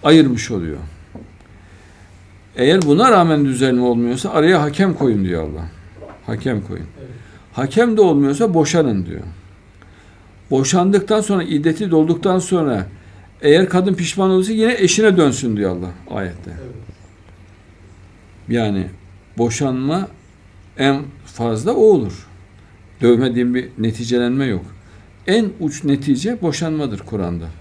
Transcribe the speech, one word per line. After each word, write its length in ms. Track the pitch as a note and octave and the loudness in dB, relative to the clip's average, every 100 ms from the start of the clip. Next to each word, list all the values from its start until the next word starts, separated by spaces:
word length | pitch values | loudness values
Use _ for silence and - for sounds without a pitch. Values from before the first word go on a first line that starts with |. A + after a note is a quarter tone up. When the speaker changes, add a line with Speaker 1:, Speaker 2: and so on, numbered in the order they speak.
Speaker 1:
Ayırmış 480 | D3 D#3+ C#3+ A#2+ - | 6 6 6 0 -4
oluyor. 280 | G#2+ E2 D2 D#2 - - - - - - - - - - - - - - - - - | -6 -6 -8 -12 -18 -20 -20 -20 -20 -20 -20 -20 -20 -20 -20 -20 -20 -20 -20 -18 -2
Eğer 260 | B2+ F#3 | 2 2
buna 280 | D#3+ D3 B3+ | 4 4 4
rağmen 340 | G#3+ E3+ D#3 | 4 4 2
düzelme 380 | C#3+ B2+ C3 B2 | 0 0 0 2
olmuyorsa 480 | B2 A#2+ A#2+ B2+ - | 2 0 0 -2 -2
araya 320 | - D#3 F#3 | 2 4 4
hakem 320 | D3 C#3+ G3 | 0 0 -2
koyun 300 | D#3+ C3+ G#2 | 0 0 0
diyor 180 | F#2+ E2+ | 0 -4
Allah. 220 | D#2 D2+ E2 - - - - - - | -6 -8 -12 -14 -20 -20 -20 -18 -10
Hakem 340 | A2 C3+ B2+ | -6 -4 -4
koyun. 260 | G2+ F2 E2+ - | -6 -12 -14 -18
Speaker 2:
Evet. 120 | - - - - - | -20 -20 -20 -20 -16
Speaker 1:
Hakem 440 | - C3 - A#3+ A3 | -6 -4 0 2 4
de 40 | |
olmuyorsa 540 | F#3+ C#3+ C#3 C#3+ A#3 | 4 4 2 2 0
boşanın 520 | E3 D3+ F3 D3 G#2 F2 | 2 2 2 2 0 -4
diyor. 140 | D#2 F2 - - - - - - - - - - - - | -8 -12 -16 -20 -20 -20 -20 -20 -20 -20 -20 -20 -20 -4
Boşandıktan 720 | C3+ C#3 F#3 F3+ G3 G3 G#3+ | -2 2 2 2 2 2 -2
sonra, 220 | G#3 G3 | 0 -2
iddeti 480 | E3 D3 D#3 D#3+ G#3 | 0 0 0 -2 0
dolduktan 480 | D#3+ D#3 E3 G3 F#3 | 2 2 0 0 -2
sonra 480 | F3+ F3+ D3+ A2 F#2+ - - - - - | 0 0 0 -2 -6 -12 -20 -20 -20 -2
eğer 260 | D3 D#3 F#3 | 4 6 4
kadın 260 | F3+ F#3 | 0 0
pişman 360 | F3 E3+ - F#3+ | -2 -4 -2 2
olursa 220 | F#3 F#3+ | 2 0
yine 220 | A3 A3 A#3+ | 0 0 2
eşine 380 | F#3 - A3 F3+ | 0 4 4 4
dönsün 400 | D3+ A2+ B2 G#2+ | 2 2 -4 -2
diyor 200 | G2 F2+ | -2 -4
Allah 400 | F2+ E2 - - | -8 -12 -10 -8
ayette. 340 | F#2 E2+ F#2 | -8 -10 -16
Speaker 2:
Evet. 240 | E2 - - - - - - - - - - - - - - - - - - - | -16 -16 -18 -20 -20 -20 -20 -20 -20 -20 -20 -20 -20 -20 -20 -20 -20 -20 -20 -4
Speaker 1:
Yani 380 | A#2 A2 G2 F2+ - - - - - | -2 -2 -2 -6 -10 -20 -20 -18 -4
boşanma 680 | A#2 A#2 C#3+ B2+ C3+ E3+ F#3+ - - - - - - - | -2 0 -4 -2 -2 -2 -4 -12 -20 -20 -20 -20 -20 -2
en 240 | C3+ C#3 C#3+ - - | 0 0 -4 -16 -20
fazla 460 | - A#2 A2 D#3 | -6 -4 -2 -2
o 100 | B3 | 4
olur. 440 | A3 F#3 G#2 F2+ - - - - - - - - | 4 4 2 -10 -18 -20 -20 -20 -20 -20 -20 0
Dövme 340 | A#2 A#2+ C3 | 2 4 2
diye 200 | A#2 B2 | 0 0
bir 140 | B2 - - | -2 -6 -4
neticelenme 680 | A2 A2 A#2 A#2+ A#2+ C3 C3+ | -4 -4 -2 0 0 0 -2
yok. 180 | F#2+ - - - - - - - | -4 -8 -20 -20 -20 -20 -14 -2
En 200 | G#3+ G#3+ - | 0 0 -4
uç 240 | D#3 D3 | -6 -4
netice 580 | D3 C#3 C#3+ B2+ F#3 A#3+ | -2 -2 0 -2 -2 -4
boşanmadır 560 | F3 D3 E3 D#3 C#3+ G2+ | -4 -4 -4 -4 -6 -8
Kur'an'da. 480 | - G#2+ F2+ F2 E2 D#2+ | -8 -6 -4 -6 -10 -14